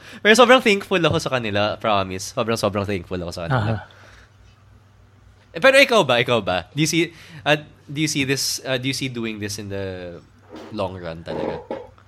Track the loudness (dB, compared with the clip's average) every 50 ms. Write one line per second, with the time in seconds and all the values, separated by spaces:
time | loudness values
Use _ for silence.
0 | -10 -20 -10 0 4 6 8 8 8 8 8 6 6 4 2 2 2 0 0 2
1 | 2 2 0 0 -2 -2 -2 -2 -2 0 0 0 0 0 -2 -2 0 2 2 2
2 | 0 -2 -4 -8 -10 -8 -4 -4 -2 -2 0 0 0 0 0 0 -2 -2 -4 -4
3 | -6 -6 -6 -6 -6 -6 -8 -8 -4 0 0 0 0 0 -2 -4 -6 -12 -20 -20
4 | -20 -20 -20 -20 -20 _ _ _ -20 -20 -20 _ _ _ _ _ _ _ _ _
5 | _ _ _ _ _ -20 _ _ _ _ -4 2 2 4 6 6 6 6 4 4
6 | 4 4 2 2 2 2 2 0 0 0 -2 -2 -4 -4 -2 -2 0 0 2 0
7 | -2 -2 -4 -14 -20 -20 -16 -6 0 0 0 0 -2 -8 -20 -20 _ -10 -6 -4
8 | -4 -2 -2 -2 0 0 0 -2 -2 -4 -6 -6 -6 -4 -4 -4 -2 -4 -4 -4
9 | -6 -6 -6 -6 -6 -6 -6 -6 -8 -8 -8 -8 -10 -8 -8 -8 -6 -8 -8 -10
10 | -12 -12 -14 -16 -18 -20 _ _ _ -20 -20 -20 -18 -12 -8 -6 -6 -6 -6 -8
11 | -10 -10 -10 -10 -10 -10 -8 -6 -6 -6 -8 -8 -10 -10 -12 -12 -12 -16 -20 -20
12 | -20